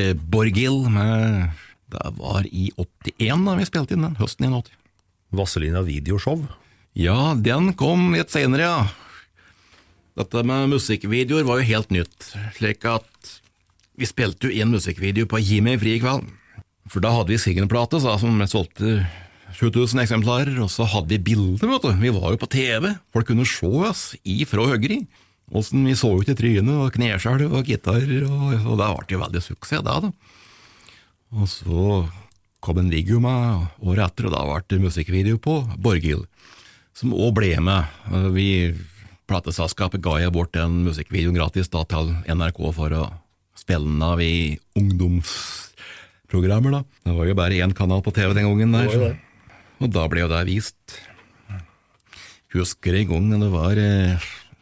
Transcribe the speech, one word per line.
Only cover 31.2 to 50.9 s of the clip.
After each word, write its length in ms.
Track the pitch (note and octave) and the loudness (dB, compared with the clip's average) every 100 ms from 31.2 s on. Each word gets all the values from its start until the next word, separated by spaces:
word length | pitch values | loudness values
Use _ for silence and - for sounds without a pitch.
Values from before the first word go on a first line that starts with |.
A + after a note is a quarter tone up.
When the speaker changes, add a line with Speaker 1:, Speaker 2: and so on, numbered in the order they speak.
| - | -10
Speaker 1:
Og 140 | A2 G2+ | -2 -2
så 600 | - F2+ E2+ G2 G2+ E2 F2+ - _ _ - | -2 -2 0 2 2 -2 -6 -20 _ _ -12
kom 180 | - E2+ | -2 0
en 120 | F2+ | 2
video 260 | D#2+ F2 A#2 | 0 0 2
med 480 | B2 B2+ A#2+ G2+ E2+ - | 2 2 0 0 -2 -4
året 240 | F#2+ F#2+ | 0 0
etter, 220 | F#2+ - G2 | 0 -2 -4
og 40 | D#2+ | -2
da 80 | |
ble 180 | C#2+ D2+ - | -2 -4 -2
det 140 | F#2+ | 0
musikkvideo 540 | F#2 E2+ D#2 F#2 G2 A2+ | 0 0 -2 0 2 0
på 140 | - D#3 A#2+ F#2+ | 0 -2 -2 -2
Borghild, 460 | G#2 F2+ D#2 D2 - _ - - - - _ | 0 2 0 -4 -6 _ -20 -20 -20 -20 _
som 180 | - B2+ G2+ | -6 -4 0
også 180 | A2+ | 0
ble 260 | G#2+ G2+ D#2+ | 2 2 2
med. 180 | F2 G2 D#2 - G#2 F#2 F#2+ F#2 | 2 0 -2 -8 -6 -2 0 2
Vi, 380 | G2 F#2+ F2 E2 E2+ - - - - | 2 2 0 -2 -10 -20 -20 -16 -4
plateselskapet 760 | F#2+ E2 E2+ E2 - F#2+ G2 | -4 -4 -4 -4 -2 -4 -2
ga 140 | E2+ D#2 | -2 0
jeg 120 | F2 F2 | 0 0
bort 160 | E2+ | -2
den 320 | E2+ E2+ F2 | -2 0 2
musikkvideoen 500 | F2 D#2 D2+ - E2+ F2 | 0 -2 -4 -2 0 2
gratis 280 | D#2 F#2 F2+ | 0 -2 -2
da, 100 | E2+ | -4
til 280 | D#2+ D#2 D#2+ E2 E2+ | -2 -2 -2 -2 -2
N 120 | E2 | -2
R 80 | E2 | -2
K 180 | E2 D#2 | -2 -4
for 200 | D#2+ D#2 | -2 -2
å 180 | D#2+ D#2 E2+ _ _ _ - | -2 -4 -8 _ _ _ -14
spille 320 | - F2 D2+ | -2 -2 0
den 140 | D2+ | 0
av 160 | D#2+ E2+ | 0 0
i 360 | E2 E2+ D#2+ D2+ _ - | 0 0 -2 -4 _ 0
ungdomsprogrammer 1900 | G2+ F2+ F2+ F2 E2 - - - - - - - - _ - F#2+ F#2 G#2+ C3+ | 2 2 2 0 -2 -6 -8 -10 -14 -18 -20 -20 -20 _ -4 0 2 2 2
da. 140 | C#3 C3+ _ F#2 | 0 -4 _ -2
Det 80 | E2+ | 0
var 100 | E2+ | 2
jo 80 | |
bare 300 | G2 F2 F#2+ | 2 2 2
en 100 | F2+ | 0
kanal 280 | F#2+ F#2 F#2+ | 0 0 0
på 80 | G2+ | 0
T 80 | A2 | 0
V 120 | F#2+ G2+ | 2 2
den 100 | G#2 | 2
gangen 300 | G#2 A2+ A#2 | 4 4 4
der, 80 | |
Speaker 2:
Det 80 | A#2+ | 2
var 80 | A#2 | 2
jo 80 | - | 0
Speaker 1:
så. 160 | - - _ - - - - | -2 -12 _ -20 -20 -18 -4
Og 80 | C3 | -2
da 140 | F#2+ D#2+ | 0 0
ble 80 | E2 | 0
jo 20 | F2 | 0
det 160 | E2 F2+ | 0 0
vist. 480 | F#2+ - - - | -2 -4 -10 -20